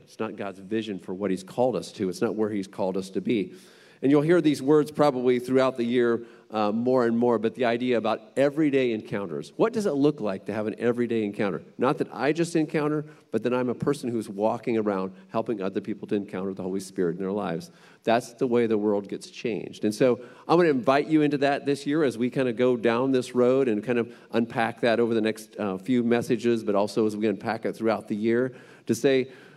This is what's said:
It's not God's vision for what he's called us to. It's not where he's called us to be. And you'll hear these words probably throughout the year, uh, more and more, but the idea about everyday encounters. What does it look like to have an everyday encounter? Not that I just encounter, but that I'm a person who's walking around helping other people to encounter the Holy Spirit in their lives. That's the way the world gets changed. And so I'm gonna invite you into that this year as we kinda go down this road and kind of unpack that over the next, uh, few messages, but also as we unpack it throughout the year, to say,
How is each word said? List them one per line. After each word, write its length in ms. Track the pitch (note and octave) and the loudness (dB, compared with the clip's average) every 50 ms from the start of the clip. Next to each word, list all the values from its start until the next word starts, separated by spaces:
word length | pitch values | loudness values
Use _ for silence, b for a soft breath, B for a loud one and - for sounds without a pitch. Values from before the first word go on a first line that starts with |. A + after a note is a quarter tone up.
| - | -18
It's 160 | - - - | -16 -10 -8
not 160 | A2+ A2 G2 | -8 -6 -6
God's 240 | G#2 G#2 G2 F#2+ F#2 | -8 -10 -10 -10 -12
vision 400 | G2 F#2 G#2+ A2+ A2 A2 G2+ F2 | -10 -4 -4 -4 -2 -4 -6 -8
for 160 | - - F#2+ | -8 -8 -8
what 160 | F2+ G2+ G2 | -4 -2 -2
he's 100 | F#2+ F#2 | -2 -2
called 340 | F#2 - - - A#2+ C3 A#2 | -4 -6 -2 0 0 0 0
us 160 | F2+ E2+ - - | -2 -4 -6 -8
to. 160 | - G#2+ F#2 | -4 -4 -4
It's 120 | F2 - | -2 -2
not 140 | - A2+ F2+ | -2 -2 0
where 160 | G#2+ A2 G#2+ | 0 -2 -2
he's 160 | G#2+ G2+ F#2+ G2 | -2 -4 -6 -6
called 280 | - - G#2 F#2 F#2+ | -6 -4 -4 -2 -2
us 140 | G2 F#2+ F#2+ | -4 -6 -6
to 120 | - G#2 | -6 -6
be. 340 | F#2+ A#2 B2+ G#2+ F#2 - B B B B B B B B B B B | -2 -2 0 -2 -2 -4 B B B B B B B B B B B
And 80 | C3 | 2
you'll 100 | C#3+ D3 | 4 4
hear 180 | C#3+ D#3 F3 F3 | 4 4 4 4
these 220 | D#3+ D#3 C#3+ B2 | 4 2 0 0
words 300 | C3 C3+ D3+ D3+ D3 D3 | 2 4 4 4 4 2
probably 480 | - - D3+ D3 C3+ B2+ A#2+ B2+ B2+ B2 | 0 2 2 2 2 2 2 2 2 2
throughout 380 | B2 - C3 C3 C3 C3 B2+ - | 2 2 2 4 4 2 2 0
the 60 | A#2+ | -2
year, 420 | A#2 A#2+ B2+ A#2+ A#2+ A#2 A2 A#2 B B B B B | 0 2 2 2 2 2 0 -2 B B B B B
uh, 200 | - A2 G#2+ G#2 | -2 0 0 0
more 360 | G#2 A2+ A#2 B2 B2+ C3 B2 A#2 | 0 0 2 2 2 4 4 2
and 100 | A#2 A#2 | 2 2
more, 220 | A#2+ B2 A#2+ A2 | 2 4 2 2
but 160 | G#2 A2+ - | 0 -2 -2
the 100 | - B2+ | 0 0
idea 320 | A#2 A#2 A#2+ B2 B2+ B2 A2+ | 0 0 0 0 0 0 0
about 240 | G#2+ A2 A2 - - - - - | 0 0 -2 -4 -6 -6 0 2
everyday 540 | C3+ C#3+ C#3 D3 D#3+ D3 C3 C3+ C3 B2 | 2 2 2 2 0 2 2 2 2 2
encounters. 600 | A#2 G#2+ G#2+ - - G#2 G2+ F#2 D#2+ C#2+ D#2 - - | 0 -2 -4 -6 -6 -6 -6 -6 -6 -8 -8 -8 -2
What 180 | - D#3+ A#3 A#3 | 0 0 0 0
does 140 | A#3 G#3 G3+ | 0 -2 -2
it 60 | D3 | 0
look 280 | C#3 C3+ D3 D3 D3 | 2 2 2 2 0
like 240 | C#3+ G#2 F#2+ F#2+ - | -2 -4 -4 -6 -6
to 80 | - G2+ | -6 -6
have 140 | A2 G#2+ A2 | -4 -4 -4
an 80 | - - | -4 -2
everyday 460 | A2+ A#2 A#2+ A#2 B2 A2+ A#2 A2+ A2 | 0 0 0 0 0 0 0 0 -2
encounter? 400 | G2+ G2 - A#2 G2+ F2 - - - - - | -2 -2 -2 -2 -2 -2 -4 -8 -10 -6 0
Not 180 | - B2+ D3+ D#3 | 0 0 2 0
that 120 | C#3+ - - | -4 -8 -6
I 200 | F#2 A#2 C#3 D#3+ | -4 -2 -2 0
just 220 | E3 E3+ E3 - | 0 -2 -2 0
encounter, 500 | E3 D#3 D3+ - E3 D3 D3 D3+ D3+ D3 D3+ B B B B | -2 -2 0 -2 -2 -2 -2 -2 -4 -6 -8 B B B B
but 100 | - - G#2+ | -6 -2 -2
that 100 | B2 A#2+ | 0 0
I'm 160 | B2+ B2+ B2+ | 0 0 -2
a 40 | A#2 | -2
person 360 | - - D3 C#3+ C#3 - B2 | -2 0 -2 -2 -2 -2 -4
who's 200 | A#2 A#2+ G#2 G#2+ | -4 -4 -4 -6
walking 480 | G#2 G2 G#2 A2 A#2 A#2 - - A#2 A2 | -4 -2 0 0 0 -2 -2 -2 0 0
around 360 | G#2+ G#2 G2+ F#2+ F#2+ F#2+ F#2+ B B B | 0 0 0 0 -2 -4 -8 B B B
helping 300 | - A2+ A2 - A#2+ G#2+ | -4 -4 -2 -2 -4 -4
other 220 | F#2+ G2 G2 G#2+ | -4 -4 -4 -4
people 260 | F#2+ - G#2 G2+ G2+ G2+ | -4 -6 -8 -8 -6 -4
to 60 | G#2+ | -4
encounter 380 | G#2 G2+ G2+ - F#2+ F#2+ G2 F#2+ | -4 -4 -4 -8 -6 -6 -6 -6
the 80 | F#2+ | -6
Holy 200 | F#2 F#2 F#2 G2 | -6 -4 -4 -4
Spirit 340 | F#2+ - - - F2+ E2+ E2 | -6 -6 -4 -2 -2 -2 -2
in 60 | F2+ | -2
their 100 | G2 F#2 | -4 -4
lives. 400 | G2 G#2 G2+ F2 E2+ D#2+ E2 - B B B B B B B | -4 -4 -4 -4 -4 -6 -8 -10 B B B B B B B
That's 300 | - A2+ A#2 B2 - - | 2 2 2 0 -2 -6
the 120 | - C#3 | -4 -2
way 220 | C3 A#2 A#2+ A#2+ A2 | 2 2 2 2 2
the 100 | A2 G#2 | 2 0
world 300 | G#2 G#2+ G#2 G2+ G2+ F#2+ | 2 2 0 0 -2 -4
gets 240 | G2+ - - - | -10 -10 -12 -12
changed. 540 | - - - B2 G#2+ F2 - - - - - | -14 -8 -6 -6 -4 -4 -6 -8 -8 -4 -2
And 100 | A2 G#2+ | -2 0
so 240 | - C#3 B2+ A#2+ - B B B B B B | 2 4 4 2 2 B B B B B B
I'm 100 | D3+ E3+ | 4 4
gonna 120 | F3+ E3 | 6 4
invite 380 | D3 C3 A2+ C3+ C3+ C#3+ D3 - | 4 2 2 2 2 2 2 2
you 140 | D#3 D#3 D3+ | 2 2 4
into 140 | C#3+ D3 C#3+ | 4 2 2
that 260 | C3+ C#3+ C#3+ C3+ - | 2 2 0 0 0
this 220 | C3+ C#3+ C#3 - C#3+ | -2 -2 -2 -2 -2
year 160 | C#3+ D#3+ D#3+ | 0 2 2
as 120 | C3+ G#2+ | 0 0
we 140 | A2 A#2+ B2 | 0 -2 -2
kinda 240 | - D3 C3+ B2+ A#2 | 0 0 -2 0 0
go 240 | G#2 B2 B2+ B2+ A#2+ | 2 2 2 2 2
down 340 | G#2 A#2 A2+ A#2 B2+ C3+ | 2 2 2 2 2 2
this 220 | C3+ B2+ A#2+ - - | 2 0 0 0 0
road 340 | B2 B2 B2 C3 C3+ C#3 B2+ | 2 4 4 4 4 4 2
and 160 | G#2+ G#2 G2+ | 2 0 0
kind 140 | A#2+ B2 A#2+ | 0 0 0
of 160 | A2+ A#2 A#2+ B B B B | 0 -2 -6 B B B B
unpack 480 | A2+ A#2 A#2 - B2 A#2 A2+ A#2 - | 0 0 0 0 -2 -2 -2 -2 0
that 180 | - A#2+ A2+ A2 | 2 2 4 4
over 160 | A#2 A2+ A#2 | 2 2 2
the 60 | A2+ | 2
next, 360 | G#2+ A2 A2 - - - - - | 0 0 -2 -4 -8 -14 -8 -6
uh, 200 | G#2 G#2 F#2 F#2 | -4 -4 -4 -4
few 260 | - - C3 B2 A#2+ | -2 0 0 2 2
messages, 600 | A#2 A#2+ A#2 - - C3 A2 G#2 A#2+ A#2+ A#2 G#2+ | 2 2 2 2 0 -2 0 0 0 0 0 0
but 120 | G2+ G2+ | 0 0
also 320 | G2 G2+ G#2 - - A2+ G#2+ | 2 0 0 0 0 0 0
as 100 | G#2 G#2 | 0 0
we 100 | G#2+ A2 | 0 0
unpack 380 | G2+ F#2+ - A#2 G#2+ A2+ - | 0 -2 -2 -4 -4 -4 -4
it 100 | G#2+ F#2 | -6 -4
throughout 320 | - A2+ A2+ G#2+ G2 G#2+ - | -2 0 0 0 0 -2 -6
the 80 | A#2 | -4
year, 380 | G#2 G#2+ A2+ A2+ A#2 B2+ C3 B2+ B B B B B B | -2 0 0 2 2 0 -2 -4 B B B B B B
to 80 | - A#2 | -2 -2
say, 360 | A2+ - C#3+ C3+ C3 B2 - B B B B B | 2 2 2 4 2 0 -2 B B B B B